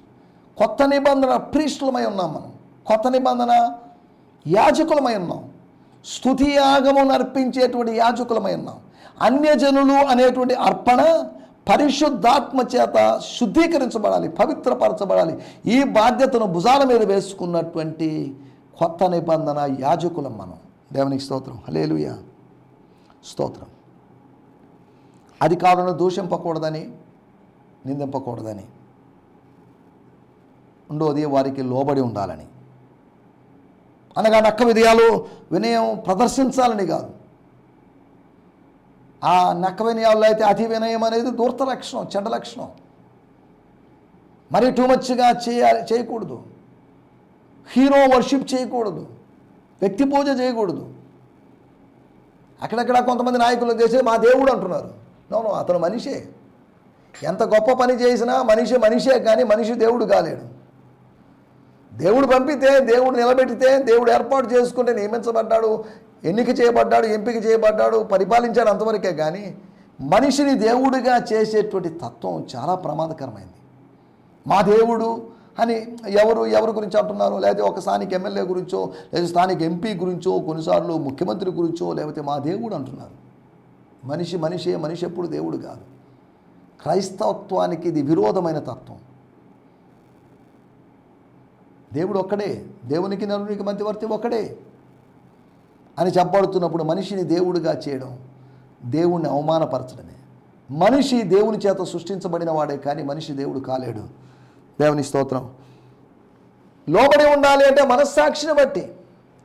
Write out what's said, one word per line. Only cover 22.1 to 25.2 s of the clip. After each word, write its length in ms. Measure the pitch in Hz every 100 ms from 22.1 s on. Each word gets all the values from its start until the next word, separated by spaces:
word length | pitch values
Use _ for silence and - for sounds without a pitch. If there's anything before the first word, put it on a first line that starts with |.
| 76 - - - _ _ _ _ _ _ _
స్తోత్రం. 420 | - - 135 - - - _ _ _ _ _ _ _ _ _ _ _ _ _ _